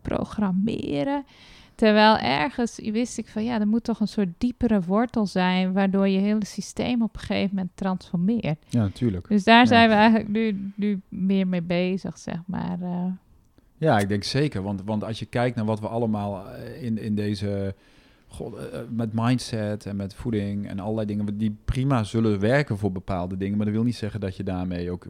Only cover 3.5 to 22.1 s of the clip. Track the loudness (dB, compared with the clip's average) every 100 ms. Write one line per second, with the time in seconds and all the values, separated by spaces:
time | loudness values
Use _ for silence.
3.5 | 0 2 2 0 -2 -2 0 -2 0 -4
4.5 | 0 2 2 2 0 2 0 0 2 2
5.5 | 4 2 2 2 4 4 4 2 0 -2
6.5 | -6 -8 -4 -2 0 0 -4 -4 -2 0
7.5 | -2 -4 -4 -4 -4 -4 -2 0 0 -2
8.5 | -4 _ 0 0 0 -2 -2 0 2 8
9.5 | 8 8 8 8 8 6 6 2 0 0
10.5 | -2 -6 -4 -2 -2 -6 -4 0 2 2
11.5 | -2 0 0 0 -2 -6 -10 -8 -8 -6
12.5 | -6 -6 -6 -4 -4 -4 -6 _ _ _
13.5 | _ _ -2 2 2 2 -2 -2 -2 0
14.5 | -2 -4 -6 -4 -4 -4 -8 -6 -2 -2
15.5 | 0 -2 -2 -4 -2 -2 -2 -4 -8 -12
16.5 | -14 -14 -8 -6 -4 -2 -2 -2 -2 -2
17.5 | -2 -4 -6 _ _ _ _ _ -12 -12
18.5 | -12 -12 -10 -8 -6 -4 0 0 0 -2
19.5 | -6 -4 -6 -6 -6 -6 -8 -4 -2 -2
20.5 | -4 -6 -8 -4 -4 -4 -4 -4 -2 -4
21.5 | -2 -4 -2 0 0 0